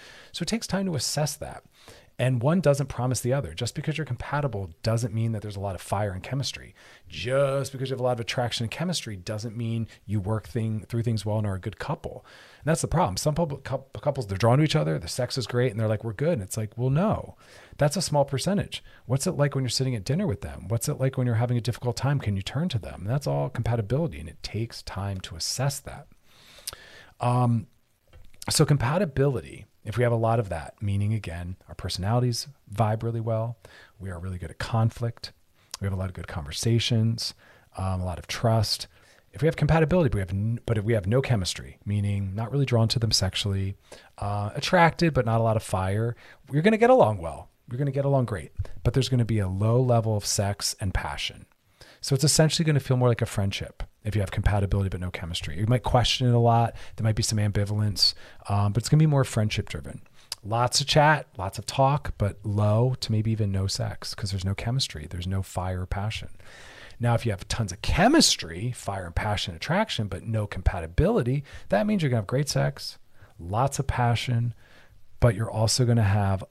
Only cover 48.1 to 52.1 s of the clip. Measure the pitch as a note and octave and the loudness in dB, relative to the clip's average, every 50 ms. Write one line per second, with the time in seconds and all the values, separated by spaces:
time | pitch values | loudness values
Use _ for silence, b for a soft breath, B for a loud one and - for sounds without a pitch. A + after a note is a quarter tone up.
48.1 | C#3 C3+ B2 A2 G#2+ F2+ - - - - B B B - - - A#2 C3 B2 - | 4 2 2 2 -2 -4 -6 -6 -8 -8 B B B -4 -2 0 2 2 2 2
49.1 | C3+ B2 A#2 G#2 A2+ G#2+ G2 F#2 F#2 F#2+ G#2 A2 A#2 B2 C3 B2 A#2+ A#2 G#2+ A2+ | 2 2 2 4 2 2 2 0 0 0 2 4 4 4 4 4 4 4 2 2
50.1 | A2 G#2 - - - - G2+ G2 G2+ - - - - - - F#2+ - - - D2 | 0 -2 -2 -2 0 0 0 0 -2 -2 -4 -4 -4 -4 -2 -2 -2 -2 -2 -4
51.1 | C#2+ - - - - - - - _ _ B B B B B B B B - - | -6 -6 -8 -8 -10 -12 -18 -20 _ _ B B B B B B B B -4 -2